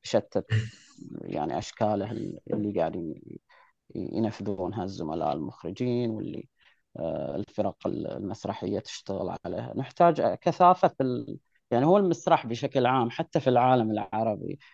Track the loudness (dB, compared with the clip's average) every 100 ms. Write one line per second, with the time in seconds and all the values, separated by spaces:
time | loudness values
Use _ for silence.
0 | -2 0 0 -4 0 -2 -2 -10 -20 -20
1 | -16 -14 -8 -4 -4 -4 -6 -2 0 0
2 | -4 -6 -8 -10 -6 -4 -2 0 -2 -2
3 | -8 -10 -14 -18 -20 _ _ _ _ -10
4 | -6 -2 -2 -4 -6 -4 -4 -4 -6 -6
5 | -6 -2 -2 -2 -6 -8 -10 -4 -2 0
6 | -2 -4 -8 -10 -14 _ _ _ _ -8
7 | -6 -4 -4 -6 -6 -4 -4 -2 -6 -4
8 | -6 -6 -8 -6 -6 -6 -4 -4 -6 -12
9 | -8 -6 -4 -6 -6 -6 -6 -6 -8 4
10 | 4 6 0 0 -2 6 6 8 4 2
11 | -2 -2 -6 -12 _ _ _ 2 6 6
12 | 4 0 2 2 2 -4 0 2 4 4
13 | 2 -2 -2 0 4 6 6 6 4 0
14 | -2 -2 0 -2 -6 -10 -14